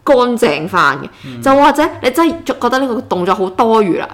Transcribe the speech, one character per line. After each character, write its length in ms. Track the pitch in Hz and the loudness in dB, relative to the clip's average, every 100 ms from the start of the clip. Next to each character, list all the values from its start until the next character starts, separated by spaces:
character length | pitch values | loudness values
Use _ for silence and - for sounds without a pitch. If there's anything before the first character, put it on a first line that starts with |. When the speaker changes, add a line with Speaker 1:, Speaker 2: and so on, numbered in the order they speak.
Speaker 1:
乾 120 | - 254 247 233 | 0 2 2 0
淨 300 | 233 147 165 | 0 0 -2
返 280 | 185 147 139 | 0 2 0
嘅。 100 | - - - | -6 -16 -18
Speaker 2:
嗯。 160 | 123 | -4
Speaker 1:
就 140 | 254 269 | 2 4
或 160 | 285 | 4
者 180 | 285 320 - | 4 0 -2
你 80 | 254 | -4
真 160 | 294 330 | 0 0
係 260 | - - 247 | 0 -6 -4
覺 80 | 240 | -2
得 80 | 262 | -2
呢 100 | 269 | -2
個 140 | 226 | -4
動 240 | - 180 180 | -4 -4 -2
作 80 | |
好 160 | 185 190 | -2 -2
多 320 | 185 226 220 | 0 2 2
餘 160 | 202 - | 2 -2
啦， 100 | - | -6